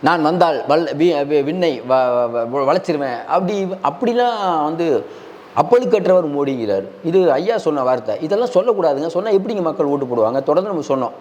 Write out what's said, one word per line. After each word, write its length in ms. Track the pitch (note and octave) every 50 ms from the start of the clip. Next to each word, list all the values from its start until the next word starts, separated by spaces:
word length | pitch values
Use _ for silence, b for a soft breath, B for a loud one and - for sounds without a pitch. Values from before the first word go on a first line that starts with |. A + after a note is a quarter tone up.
"நான் 220 | - C#3+ E3+ F3 D3+
வந்தால் 360 | D3+ E3 F3 F3 E3 D#3 B2+ G#2
வல்-, 260 | - C#3 D#3+ E3+ C#3+ B2+
வி-, 180 | C#3+ D#3+ F3+ E3+ C#3+ C#3+
வி-, 180 | C#3 D3+ D3 C#3
விண்ணை 280 | C#3+ E3+ F#3 F3+ E3 C#3 A#2+ A2 B2
வ-, 140 | B2+ C3 C3 B2+ B2 B2 A#2+
வ-, 200 | A#2 A2+ A#2+ A#2
வ-, 200 | A#2 B2 C#3+ C#3
வளைச்சிருவேன்" 520 | C3+ D#3 F#3 F#3 - E3 D3 C#3+ C3+ B2 A#2+ A#2
அப்படி, 300 | - A#3 - F#3+ F3+ G#3+ G3+ G3 F#3 F#3 F#3 -
அப்படிலாம் 800 | C#3 D3+ - - A#3 A#3 A#3+ B3 A#3+ A#3 A3 G3+ F#3 F3 D#3 D3
வந்து 220 | D3+ D#3+ D#3+ E3+ E3 C#3 A2 F#2+ B B B B B B B B B B
அப்பழுக்கற்றவர் 720 | - D3 E3+ A#3+ B3 B3+ F#3+ - G#3 F3 E3 F#3 F#3 F3 D3+
மோடிங்கிறார். 540 | C#3+ C#3+ C#3+ C#3 C#3 B2 A2+ G#2 G2 G2 F#2+ F#2+ - - -
இது 160 | E3 E3 F#3+ F#3 E3+ C#3
ஐயா 240 | C3+ E3+ G3+ A#3 G#3+
சொன்ன 240 | - E3+ D3+ C#3+ B2+
வார்த்தை, 320 | B2+ - B2+ - - G#2 -
இதெல்லாம் 320 | - D#3 F#3+ G3+ B3 B3 -
சொல்லக்கூடாதுங்க. 520 | F#3 F#3+ B3 A3+ G3 F3 D#3+ C#3+ C3+ D3+
சொன்னா 240 | E3 - F3 F#3+ A3+
எப்படிங்க 320 | G#3 G3 F#3+ C#4 A3+ G#3 F3+
மக்கள் 240 | D#3+ D3 - D#3+
ஓட்டு 200 | C#3+ C#3 C#3+ C#3
போடுவாங்க? 340 | B2+ B2 A#2 G#2+ A2 A#2+ C3+ C3+
தொடர்ந்து 300 | D3 D3 E3 F#3+ G#3+ G3+
நம்ம 120 | E3 C#3 -
சொன்னோம் 280 | C#3 C3 B2+ A2+ - -